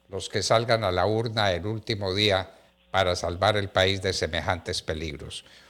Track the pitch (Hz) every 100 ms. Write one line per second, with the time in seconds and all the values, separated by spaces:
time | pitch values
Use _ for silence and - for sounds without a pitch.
0 | _ 95 - 107 92 113 117 113 101 90
1 | 95 110 117 110 101 85 104 110 - 104
2 | 98 98 104 95 92 - _ _ _ 95
3 | 90 90 85 87 98 104 98 98 95 98
4 | 95 90 82 82 82 90 - 87 - 78
5 | 80 71 - - - - -